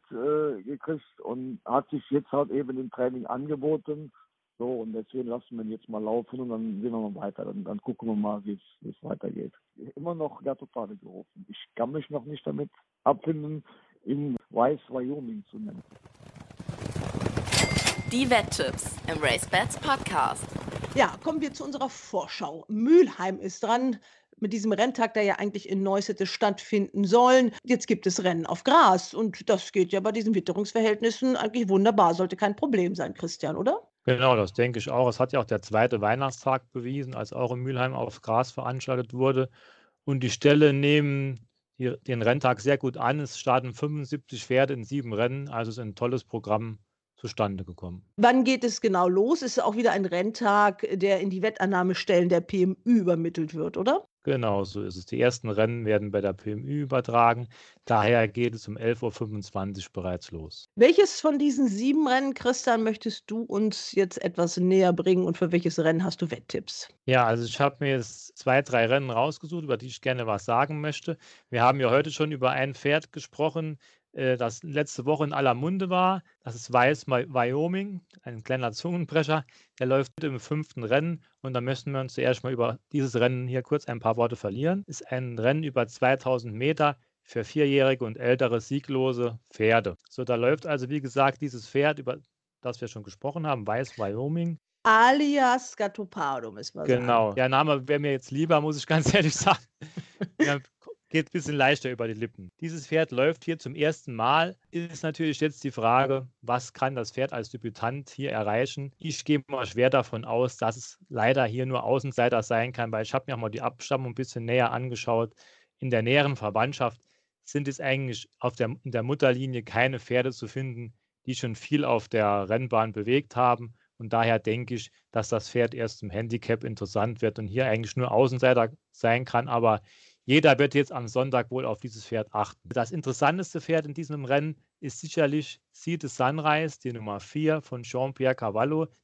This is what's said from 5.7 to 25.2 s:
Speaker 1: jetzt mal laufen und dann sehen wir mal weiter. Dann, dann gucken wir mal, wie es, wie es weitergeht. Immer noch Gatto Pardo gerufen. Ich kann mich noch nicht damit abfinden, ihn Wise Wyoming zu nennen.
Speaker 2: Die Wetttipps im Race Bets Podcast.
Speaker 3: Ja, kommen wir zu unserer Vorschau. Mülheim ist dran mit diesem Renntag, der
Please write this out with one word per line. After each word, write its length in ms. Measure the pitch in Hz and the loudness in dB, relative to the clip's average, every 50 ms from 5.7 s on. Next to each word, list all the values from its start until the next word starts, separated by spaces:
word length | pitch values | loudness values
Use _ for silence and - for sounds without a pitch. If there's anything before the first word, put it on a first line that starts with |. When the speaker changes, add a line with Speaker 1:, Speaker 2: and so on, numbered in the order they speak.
Speaker 1:
jetzt 160 | 113 110 _ - | -10 -10 _ -10
mal 140 | 110 107 | -8 -6
laufen 380 | 107 107 113 120 110 - 127 127 | -4 -2 -2 -2 -4 -6 -8 -10
und 80 | 127 120 | -8 -6
dann 320 | 113 110 113 113 101 98 | -6 -6 -6 -6 -6 -6
sehen 120 | 110 123 | -6 -4
wir 180 | 117 113 107 104 | -4 -4 -6 -6
mal 40 | 98 | -6
weiter. 280 | - - 101 - - - | -8 -8 -8 -8 -10 -10
Dann, 200 | 101 98 101 92 | -10 -10 -10 -8
dann 180 | - 104 101 | -8 -10 -8
gucken 260 | - 127 - - 117 113 | -8 -8 -8 -6 -4 -4
wir 60 | 107 | -2
mal, 280 | 104 104 104 104 104 98 | -2 -2 -2 -4 -6 -6
wie 100 | 104 101 | -8 -10
es, 80 | 95 _ _ _ _ | -10 _ _ _ _
wie 100 | - 110 | -16 -16
es 120 | - _ | -16 _
weitergeht. 500 | - - - - - - - - - - - _ _ _ _ - - 139 - | -10 -10 -8 -8 -8 -8 -8 -8 -10 -12 -14 _ _ _ _ -20 -20 -18 -16
Immer 180 | - 151 170 175 | -10 -10 -8 -6
noch 280 | 160 156 147 - - | -6 -6 -8 -8 -8
Gatto 220 | - 139 131 - 135 | -8 -8 -8 -8 -12
Pardo 300 | - - 123 107 98 107 | -12 -10 -10 -10 -10 -12
gerufen. 500 | 95 - - 92 95 - _ _ 101 95 - | -16 -18 -20 -20 -20 -20 _ _ -20 -20 -20
Ich 100 | - - - - _ | -20 -20 -20 -12 _
kann 160 | - 117 123 | -6 -6 -4
mich 180 | 147 156 139 - | -4 -8 -8 -8
noch 160 | 147 135 117 | -8 -10 -8
nicht 220 | 147 151 - - | -10 -12 -10 -10
damit 240 | 151 143 143 147 - _ _ _ _ _ _ | -8 -8 -6 -8 -10 _ _ _ _ _ _
abfinden, 600 | - 135 143 - - 156 160 151 147 151 156 151 - _ - _ _ _ _ _ _ | 0 0 0 2 -2 -4 -4 -4 -6 -8 -8 -10 -12 _ -20 _ _ _ _ _ _
ihn 300 | 107 135 143 147 143 120 - - _ | -4 -4 -2 -2 -4 -4 -6 -8 _
Wise 300 | - 113 117 135 151 143 - - | 0 2 2 2 2 -2 -6 -8
Wyoming 560 | 127 127 123 127 147 147 127 113 220 208 196 _ | -8 -6 -6 -6 -6 -8 -8 -10 -12 -12 -14 _
zu 80 | - 107 | -14 -12
nennen. 240 | 107 104 185 180 - _ - - - - _ - - - - - - - - - - - - - - - - - - - - - - - - - - - - - - - - - - - - - - - | -12 -12 -12 -14 -18 _ -20 -20 -20 -20 _ -20 -20 -20 -20 -20 -20 -20 -20 -14 -12 -12 -10 -10 -10 -8 -8 -8 -8 -6 -6 -4 -4 -4 -2 -4 -4 0 0 2 2 2 0 0 0 0 -2 -2 -4 -2
Speaker 2:
Die 180 | 233 247 269 240 | 0 0 2 4
Wetttipps 680 | 247 214 196 - - - 143 127 - - - - - - - - | 4 2 2 0 -2 -2 -2 -2 -4 -6 -8 -8 -10 -8 -6 -6
im 60 | 160 156 | -2 0
Race 260 | 151 131 117 110 - | 2 2 2 0 0
Bets 320 | - 180 180 233 233 - - | 0 0 0 0 0 -4 -4
Podcast. 680 | - - 269 - - - 185 151 127 - - - - - - - - - - - - - - | -2 -2 -2 -2 -2 -2 0 0 0 0 -2 -4 -8 -10 -10 -10 -10 -10 -10 -10 -10 -2 0
Speaker 3:
Ja, 220 | 185 180 170 - - - | 2 2 2 0 -4 -6
kommen 160 | 311 302 311 | -4 -4 -4
wir 120 | 302 277 | -4 -6
zu 120 | - - 285 | -8 -10 -10
unserer 240 | 285 285 254 269 262 | -10 -6 -6 -6 -6
Vorschau. 760 | - - - - - - 151 - - - 196 143 160 160 - - | -6 -12 -12 -6 -6 -6 -6 -6 -8 -8 -8 -8 -8 -10 -10 -6
Mülheim 720 | 220 214 226 277 330 359 320 - - - 180 190 190 185 | -4 0 6 8 10 10 8 6 2 -4 -4 -4 -4 -4
ist 240 | 196 185 - - - | -6 -8 -6 -4 0
dran 340 | 208 233 247 262 262 220 - - _ _ _ _ _ _ _ | 2 2 2 2 0 -2 -4 -8 _ _ _ _ _ _ _
mit 140 | 220 196 | -6 -4
diesem 200 | 220 214 202 220 | -2 -2 0 0
Renntag, 420 | 202 180 226 262 254 - 226 226 226 | 2 2 2 0 2 0 -2 0 2
der 80 | 220 | 2